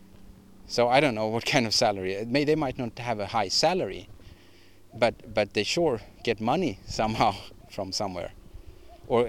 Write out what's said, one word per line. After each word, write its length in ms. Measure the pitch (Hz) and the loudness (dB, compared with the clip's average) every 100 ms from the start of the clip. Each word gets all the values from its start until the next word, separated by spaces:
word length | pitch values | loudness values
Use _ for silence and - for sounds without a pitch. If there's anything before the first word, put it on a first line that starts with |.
| - - - - - - - | -20 -20 -20 -20 -20 -20 -6
So 220 | - 120 | 0 4
I 120 | 131 | 6
don't 140 | 147 | 4
know 120 | 107 110 | 2 -2
what 200 | 113 - | -2 0
<laughs> 80 | |
kind 120 | 147 113 | 2 2
of 80 | |
salary. 380 | - 113 98 92 | 4 2 2 -2
It 160 | 98 117 | -4 -2
may, 160 | 139 | 0
they 100 | 147 | 2
might 240 | 156 165 - | 2 0 -4
not 200 | 120 - | -6 -6
have 200 | 120 107 | -6 -4
a 80 | 98 | -2
high 220 | 117 95 | -2 0
salary, 600 | - 156 185 110 92 - - - - - - - - - | 2 2 2 -2 -6 -12 -18 -20 -20 -20 -20 -20 -20 -16
but, 400 | 113 117 - - | 0 0 0 -4
but 200 | 107 104 | -2 0
they 80 | 110 | 0
sure 380 | 101 - 165 113 - - | 0 2 2 0 -6 -6
get 180 | - 113 | -2 0
money 400 | 110 156 160 95 | 0 0 0 -4
<laughs> 40 | - | -6
somehow 480 | - 110 110 117 98 - - - | -2 0 2 2 0 -8 -18 -14
from 220 | - 95 | -8 -6
somewhere, 400 | - 101 90 - - - - - - - - - | -4 -4 -6 -10 -12 -20 -18 -18 -20 -20 -16 0
or 160 | 117 | 2